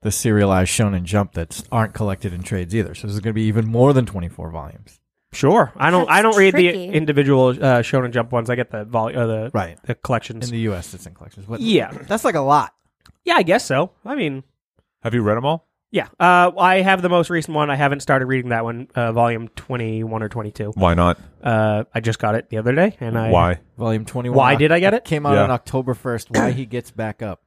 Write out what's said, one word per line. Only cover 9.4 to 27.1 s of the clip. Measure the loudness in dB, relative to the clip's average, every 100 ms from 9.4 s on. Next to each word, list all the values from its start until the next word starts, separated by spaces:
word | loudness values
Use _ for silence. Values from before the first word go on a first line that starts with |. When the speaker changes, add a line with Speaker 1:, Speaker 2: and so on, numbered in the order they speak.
| -4
Speaker 1:
Right. | -6 -6 -10
Speaker 2:
the | -10
collections. | -10 -4 -4 -4 -12 -8
Speaker 1:
In |
the | -4
U | -4
S, | -6 -10
it's | -18 -20
in |
collections. | -20 -20 -20 -14
What, | -8
Speaker 2:
Yeah. | 0 0 0 -10 -6
Speaker 1:
that's, | -2
like, | -2
a | -2
lot. | 2 2 2 _ _ _ _ _
Speaker 2:
Yeah, | 0 0
I |
guess | 2 0
so. | 0 -2 -2 _
I | -10
mean, | -6 -6 -6 -14 _ _ _ _ _
Speaker 4:
Have | -4
you | -2
read | 0 0
'em | -2
all? | -4 _ _ _
Speaker 2:
yeah. | -6 -6 _
Uh, | 4 6 4 4
I | 2 4
have | 2 2
the | 2
most | 2 0
recent | -2 -4 -2
one. | -2
I | 0
haven't | 0 -2
started | 0 0 2
reading | -2 -2
that | -4
one, | -4 -6 -8
uh, | -4 -2
volume | 0 0 0 -8 -16
twenty-one | -10 -6 -4 -6 -6 -6
or | -6
twenty-two. | -8 -10 -8 -8
Speaker 4:
Why | 0 2
not? | 4 2 0 -6 _
Speaker 2:
Uh, | -2 0 2 0 -4
I | -4
just | -4 -4
got | -2
it | -4 -4
the | -4
other | -2
day, | 2 0 -2
and | -6 -4
I | 2
Speaker 4:
Why? | 4 2 0 _ -8
Speaker 1:
Volume | -4 -4
twenty-one. | -4 -8 0 2
Speaker 2:
Why | 4 4
did | 4
I | 4
get | 2
it? | 0 -2
Speaker 1:
Came | -4
out | 0
Speaker 4:
Yeah. | 2
Speaker 1:
on | 2
October | 0 -2 -4 -4
first. | -6 -4 -6 -4
Why | -2 0
he | -2 -6
gets | -8 -10
back | -10 -10